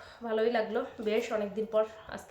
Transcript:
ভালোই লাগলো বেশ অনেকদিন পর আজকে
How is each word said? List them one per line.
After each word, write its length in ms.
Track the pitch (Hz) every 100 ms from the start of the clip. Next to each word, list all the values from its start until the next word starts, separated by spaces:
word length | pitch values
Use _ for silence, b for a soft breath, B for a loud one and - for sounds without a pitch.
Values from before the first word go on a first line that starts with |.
| b b 233
ভালোই 240 | 220 226 233
লাগলো 220 | 202 233 262 - 208
বেশ 160 | 220 240 220
অনেকদিন 300 | 202 196 214
পর 100 | 214 220 - -
আজকে 160 | 196 -